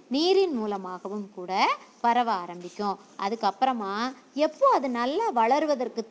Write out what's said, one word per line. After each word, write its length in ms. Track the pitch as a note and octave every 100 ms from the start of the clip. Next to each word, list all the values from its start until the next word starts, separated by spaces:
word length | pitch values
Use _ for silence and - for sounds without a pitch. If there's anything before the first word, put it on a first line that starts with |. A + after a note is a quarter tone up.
| -
நீரின் 460 | C4+ F4 F#4+ F#4
மூலமாகவும் 800 | B3 G#3+ G3 F#3 F3+ F#3+ G#3 G3 G3
கூட 340 | F3+ F#3+ D4+ D5 - -
பரவ 300 | A#3 A#3+ A3+
ஆரம்பிக்கும். 680 | F#3+ F3 F3 F3+ - G#3 F#3+ - -
அதுக்கப்புறமா 920 | G3 A3+ G3+ - C4 A#3+ G3 G3+ B3+ - -
எப்போ 360 | C4+ D#4 - C5+
அது 160 | G4 B3+
நல்லா 420 | A#3+ B3 E4+ A4+
வளருவதற்கு 720 | A#3+ A3+ C#4+ D4+ C4 A#3 - A3